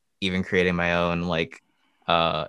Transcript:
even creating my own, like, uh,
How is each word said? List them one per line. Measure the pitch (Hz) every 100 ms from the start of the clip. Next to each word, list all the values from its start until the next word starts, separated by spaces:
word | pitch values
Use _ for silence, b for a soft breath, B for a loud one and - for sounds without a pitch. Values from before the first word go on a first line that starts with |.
| _ _
even | 95 92
creating | 95 95 90 87
my | 87 87
own, | 87 85
like, | 87 82 82 - _ _ _ _ -
uh, | 85 82 82